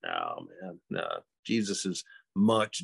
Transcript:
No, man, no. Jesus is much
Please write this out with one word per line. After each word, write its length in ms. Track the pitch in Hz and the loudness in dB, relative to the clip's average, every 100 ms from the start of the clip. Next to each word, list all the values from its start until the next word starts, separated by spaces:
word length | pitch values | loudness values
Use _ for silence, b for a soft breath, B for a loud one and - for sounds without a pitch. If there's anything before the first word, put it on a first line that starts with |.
No, 420 | 85 85 - - - 87 | -6 -4 -4 -6 -12 -14
man, 180 | 92 87 _ | -12 -14 _
no. 160 | 87 50 50 - _ | -4 -4 -6 -8 _
Jesus 440 | - 113 101 95 95 | 0 0 2 -2 -2
is 160 | 87 - B _ 98 | -4 -8 B _ 4
much 440 | 107 110 110 - | 6 6 2 -4